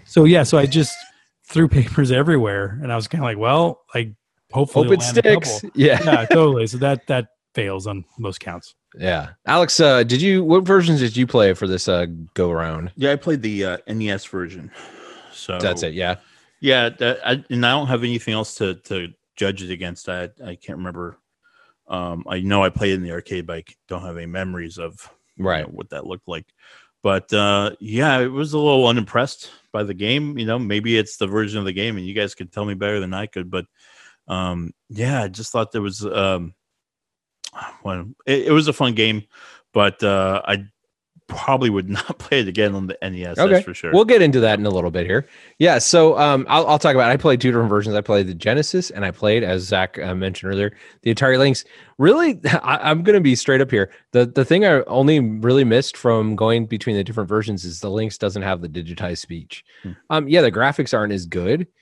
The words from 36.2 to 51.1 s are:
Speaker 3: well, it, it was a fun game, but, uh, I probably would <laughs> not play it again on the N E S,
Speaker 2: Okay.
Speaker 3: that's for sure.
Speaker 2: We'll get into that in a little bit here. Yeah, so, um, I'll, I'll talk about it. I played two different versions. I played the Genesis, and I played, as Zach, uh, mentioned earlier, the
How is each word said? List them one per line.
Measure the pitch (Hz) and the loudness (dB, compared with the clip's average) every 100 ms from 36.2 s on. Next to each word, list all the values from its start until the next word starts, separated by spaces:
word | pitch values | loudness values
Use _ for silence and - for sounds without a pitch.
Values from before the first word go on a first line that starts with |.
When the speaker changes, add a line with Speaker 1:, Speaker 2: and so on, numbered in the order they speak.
| 98 92 87 - _ _ _ _ _ _ _ _ - - - - | -2 -2 -6 -14 _ _ _ _ _ _ _ _ -18 -16 -16 -12
Speaker 3:
well, | 98 90 95 - - | -10 -8 -10 -12 -2
it, | 135 - | 0 4
it | |
was | 156 151 | 2 2
a | |
fun | - 131 | 0 0
game, | 110 110 107 - - - - _ | 2 2 0 -8 -20 -20 -20 _
but, | 107 101 - | 2 2 2
uh, | 104 98 95 98 - | 0 0 0 -2 -2
I | 101 101 _ _ _ _ _ - | -4 -6 _ _ _ _ _ -16
probably | - - 131 123 | -8 -2 0 2
would | 98 92 | 0 -4
<laughs> | |
not | 101 - - | -8 -8 -10
play | - 139 | -2 -2
it | 98 | 0
again | 92 104 98 | 0 0 -2
on | 92 | -8
the | - | -8
N | 95 92 | -8 -8
E | 87 | -8
S, | 82 | 0
Speaker 2:
Okay. | 190 | 4
Speaker 3:
that's | 185 185 | 4 0
for | |
sure. | 87 85 | -8 2
Speaker 2:
We'll | 175 220 | 4 6
get | 233 | 6
into | 160 131 | 6 4
that | 113 104 | 4 2
in | 104 | 0
a | |
little | 92 87 | -2 -2
bit | 87 87 | -2 0
here. | 110 - - - - | -2 -2 -16 -14 2
Yeah, | 170 127 | 4 4
so, | - 170 160 143 | 4 6 6 6
um, | 147 135 - | 4 2 2
I'll, | 151 156 | 2 4
I'll | 151 | 4
talk | 165 131 | 4 4
about | 120 | 4
it. | |
I | 135 | 4
played | 156 127 | 4 2
two | 127 | 2
different | 117 113 | 2 2
versions. | 104 107 104 | 0 0 -2
I | |
played | 104 104 95 | 2 0 0
the | |
Genesis, | 87 107 131 151 185 180 | -2 0 0 0 -2 -4
and | 101 | -6
I | 95 | -6
played, | 92 107 113 | -2 0 2
as | 98 92 | 0 -2
Zach, | 92 95 92 - | 0 -2 -2 -6
uh, | 92 92 | -8 -4
mentioned | 95 92 95 | -6 -6 -6
earlier, | 98 104 - - _ | -4 -4 -6 -20 _
the | 117 | -2